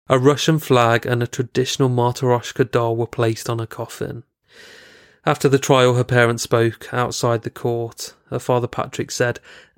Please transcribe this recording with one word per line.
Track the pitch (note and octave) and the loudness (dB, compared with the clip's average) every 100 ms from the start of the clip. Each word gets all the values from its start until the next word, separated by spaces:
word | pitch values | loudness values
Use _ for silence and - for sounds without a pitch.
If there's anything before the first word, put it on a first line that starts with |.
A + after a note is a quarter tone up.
| - | -2
A | C3+ | 2
Russian | C3 C#3+ - D#3 | 4 2 2 0
flag | - B2+ A#2 A#2 - | 2 4 4 2 0
and | A#2+ | -2
a | A#2+ | -2
traditional | - B2 - B2+ - C3 | -4 -4 -2 -2 0 0
Martiroshica | B2 A#2+ B2 B2+ A#2+ - - B2+ | 2 0 0 0 0 -2 -2 0
doll | B2 A#2 A2+ | 0 0 -2
were | A#2 | -4
placed | - A#2 A2 - | -2 -2 -2 -6
on | A#2 | -6
her | A2+ | -8
coffin. | - A#2 - - A#2+ - _ _ - - - - - _ _ - | -10 -12 -10 -10 -10 -18 _ _ -20 -20 -20 -20 -20 _ _ -4
After | D3 C#3 | 0 2
the | C3+ | 2
trial, | - C3+ B2+ B2 | 4 4 6 4
her | B2 | 2
parents | B2 A#2 A#2 | 4 4 2
spoke | - A#2+ A#2 - - | 0 2 2 -2 -8
outside | B2 B2 A2+ B2 A#2 | -4 -4 -2 -2 -2
the | A#2+ | -4
court. | - B2 A#2+ A#2 - - - _ | -8 -4 -4 -6 -12 -16 -18 _
Her | B2+ | -6
father, | - B2 A#2+ | -2 -2 -2
Patrick, | - - - C#3 | -6 -8 -8 -6
said, | - B2 A#2 - - - | -2 -2 -4 -12 -20 -20